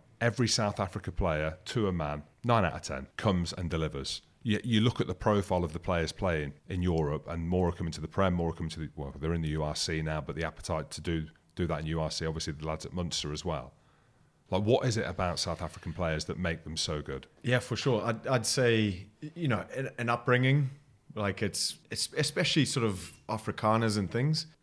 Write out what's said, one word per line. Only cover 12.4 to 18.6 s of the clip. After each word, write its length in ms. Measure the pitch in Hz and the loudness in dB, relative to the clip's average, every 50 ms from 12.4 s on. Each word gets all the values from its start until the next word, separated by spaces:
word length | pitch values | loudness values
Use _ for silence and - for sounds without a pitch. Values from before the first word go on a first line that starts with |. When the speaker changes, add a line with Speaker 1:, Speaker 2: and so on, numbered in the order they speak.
| - - 76 | -4 -6 -6
Speaker 1:
the 120 | 76 76 | -6 -4
lads 200 | 78 78 78 - | -4 -4 -4 -6
at 80 | - - | -8 -4
Munster 400 | 90 87 80 - - - 73 76 | -4 -4 -2 -2 -4 -4 -4 -6
as 100 | 78 - | -4 -4
well. 300 | 87 80 67 62 64 - _ _ _ _ _ _ _ _ _ _ _ _ _ _ - | -2 -4 -4 -4 -8 -18 _ _ _ _ _ _ _ _ _ _ _ _ _ _ -2
Like, 140 | 95 98 104 | 0 0 4
what 240 | 107 123 - - 127 | 4 4 4 4 2
is 80 | 104 | 0
it 100 | 110 - | 0 -2
about 340 | 85 90 - 92 87 82 - | -2 -2 0 0 0 0 0
South 220 | - 92 82 - | -2 -2 -2 -4
African 320 | 87 82 - - - 90 78 | -4 -8 -8 -8 -10 -8 -4
players 320 | - 87 80 80 78 - | -2 0 0 0 0 -2
that 140 | - 71 80 | -4 -4 -2
make 240 | 90 85 82 80 - | -2 -2 -2 -2 -6
them 140 | 80 78 - | -8 -4 -4
so 240 | - - 78 76 | -2 -2 -2 -4
good? 260 | 71 71 69 67 - - _ _ - | -4 -6 -8 -8 -10 -14 _ _ -2
Speaker 2:
Yeah, 160 | 113 127 123 | 0 0 0
for 160 | - - 117 | 0 -2 -4
sure. 260 | - - 139 120 104 | -2 2 2 2 2
I'd, 240 | 98 117 117 110 - | 2 0 -2 -2 -2
I'd 200 | 123 131 123 107 | 0 0 2 2
say, 640 | - - 139 | 2 2 4